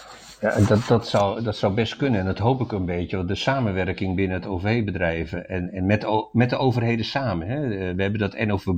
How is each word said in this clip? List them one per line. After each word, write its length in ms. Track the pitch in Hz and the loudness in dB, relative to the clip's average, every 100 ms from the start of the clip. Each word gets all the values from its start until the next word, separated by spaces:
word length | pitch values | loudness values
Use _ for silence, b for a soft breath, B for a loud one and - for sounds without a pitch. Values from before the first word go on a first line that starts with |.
| B B B - | B B B -4
Ja, 180 | 104 113 | 0 4
dat, 280 | 101 107 - | 6 4 4
dat 200 | 117 - | 2 4
zou, 340 | 104 101 107 | 2 2 0
dat 140 | 117 104 | -4 0
zou 180 | 107 | 0
best 220 | 101 110 - | 2 -2 0
kunnen 240 | 143 107 | 0 2
en 60 | 95 | 0
dat 120 | 90 | 0
hoop 240 | 113 131 | 0 0
ik 100 | 113 | -2
een 140 | 104 90 | -2 -2
beetje. 300 | 87 85 98 | -2 -2 -2
Want 120 | 90 | -2
de 80 | 95 | -2
samenwerking 800 | - 135 113 95 92 85 95 92 | 0 0 0 0 -2 -2 -2 0
binnen 220 | 95 92 | 0 -2
het 100 | 104 | -4
O 100 | 90 | -2
V-bedrijven 920 | 104 120 101 90 85 82 78 87 - | 0 0 0 0 0 0 -4 -8 -6
en, 220 | 92 90 | -6 -4
en 140 | 95 92 | -2 2
met 200 | 107 123 | 2 2
o-, 240 | 110 - | 0 2
met 160 | 117 123 | 2 2
de 80 | 131 | 2
overheden 480 | 131 117 117 117 107 | 2 2 2 0 -2
samen, 420 | 143 127 87 82 | -2 -2 -2 -2
hè. 160 | 139 | -2
Eh, 320 | 139 98 92 90 | -2 -2 -2 0
we 60 | |
hebben 180 | 98 107 | 0 0
dat 180 | 101 - | -2 0
N 140 | 107 | -2
O 60 | 98 | 0
V 80 | - | 0